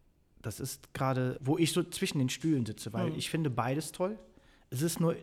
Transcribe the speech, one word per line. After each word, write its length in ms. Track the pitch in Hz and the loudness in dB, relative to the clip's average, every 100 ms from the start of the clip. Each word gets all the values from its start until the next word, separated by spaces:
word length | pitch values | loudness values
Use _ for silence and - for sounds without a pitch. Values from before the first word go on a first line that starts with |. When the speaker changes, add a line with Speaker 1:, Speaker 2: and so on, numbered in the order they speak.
| _ _ _ - | _ _ _ -10
Speaker 1:
Das 180 | - 104 | -8 -6
ist 320 | 135 - - | -8 -8 -12
gerade, 460 | - 131 131 127 - | -2 0 2 0 0
wo 160 | 131 160 | 0 4
ich 160 | 160 | 4
so 100 | 180 | 2
zwischen 360 | 170 - 190 147 | -2 -2 0 2
den 100 | 127 | 0
Stühlen 380 | - 160 147 110 | 0 2 2 2
sitze, 260 | 107 113 | -4 -6
weil 140 | 104 90 | -2 -2
Speaker 2:
Hm. 80 | - | -2
Speaker 1:
ich 140 | - | -2
finde 180 | 160 156 | 0 0
beides 420 | 117 117 139 156 | 0 0 0 -4
toll. 260 | - 185 220 - - - - _ | -2 -2 -2 -12 -20 -20 -20 _
Es 140 | 127 | -2
ist 180 | 165 - | 0 2
nur 160 | 165 165 | 2 2